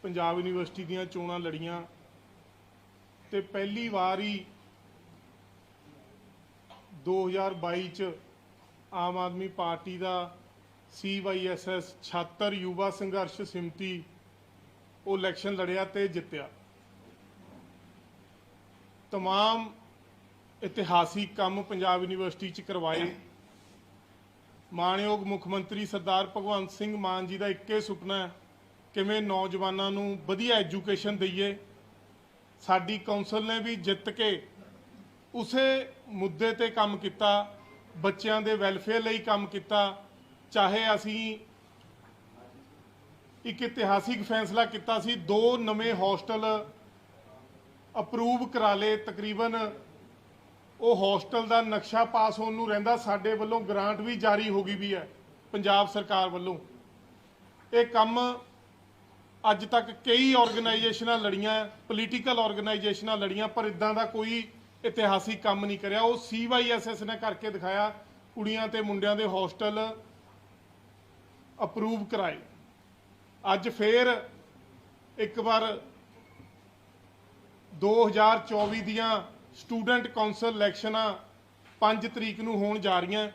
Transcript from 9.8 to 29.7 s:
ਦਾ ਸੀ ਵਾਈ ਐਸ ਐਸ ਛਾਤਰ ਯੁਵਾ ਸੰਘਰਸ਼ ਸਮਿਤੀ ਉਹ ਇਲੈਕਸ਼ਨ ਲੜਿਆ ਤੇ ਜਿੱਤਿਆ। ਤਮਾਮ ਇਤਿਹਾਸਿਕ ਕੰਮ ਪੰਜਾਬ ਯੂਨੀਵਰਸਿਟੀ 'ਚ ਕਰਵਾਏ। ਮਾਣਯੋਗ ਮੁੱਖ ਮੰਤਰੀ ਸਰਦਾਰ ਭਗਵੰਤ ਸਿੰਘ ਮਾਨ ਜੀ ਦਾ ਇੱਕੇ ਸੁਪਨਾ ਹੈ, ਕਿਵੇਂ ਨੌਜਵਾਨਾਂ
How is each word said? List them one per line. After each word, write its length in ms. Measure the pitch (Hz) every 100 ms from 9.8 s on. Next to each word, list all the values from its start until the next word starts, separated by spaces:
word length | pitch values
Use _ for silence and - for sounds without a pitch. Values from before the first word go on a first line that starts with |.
| 185 180
ਦਾ 400 | 185 180 175 - - - - - -
ਸੀ 280 | - 196 196
ਵਾਈ 280 | 190 190 185
ਐਸ 220 | 180 -
ਐਸ 260 | 185 180 -
ਛਾਤਰ 500 | - 175 175 - 208
ਯੁਵਾ 360 | 202 185 175 196
ਸੰਘਰਸ਼ 520 | 196 196 196 185 -
ਸਮਿਤੀ 640 | 196 180 175 160 190 180 160 - - - - - - - - - -
ਉਹ 100 | 196
ਇਲੈਕਸ਼ਨ 380 | 190 170 196 196
ਲੜਿਆ 300 | 180 185 190
ਤੇ 220 | 202 196
ਜਿੱਤਿਆ। 420 | 170 165 151 139 - - - - - - - - - - - - - - - - - - - - - - - - - -
ਤਮਾਮ 640 | 202 185 190 214 226 220 - - - - - - - - -
ਇਤਿਹਾਸਿਕ 720 | 185 - - 175 165 202 202 -
ਕੰਮ 280 | 190 196
ਪੰਜਾਬ 380 | 196 196 185 180
ਯੂਨੀਵਰਸਿਟੀ 480 | 185 185 185 - 190
'ਚ 120 | 170
ਕਰਵਾਏ। 540 | 170 185 160 165 175 190 - - - - - - - - - - - - - - -
ਮਾਣਯੋਗ 500 | 175 180 190 208 214
ਮੁੱਖ 240 | 196 196 180
ਮੰਤਰੀ 380 | 196 190 208 208
ਸਰਦਾਰ 420 | 202 175 190 196
ਭਗਵੰਤ 440 | 208 196 202 190
ਸਿੰਘ 260 | - 208 214
ਮਾਨ 300 | 190 185 185
ਜੀ 100 | 190
ਦਾ 100 | 202
ਇੱਕੇ 340 | 190 - 214
ਸੁਪਨਾ 460 | 214 185 180 196 180
ਹੈ, 40 | - - - - - -
ਕਿਵੇਂ 280 | - 196 214
ਨੌਜਵਾਨਾਂ 680 | 208 190 190 185 190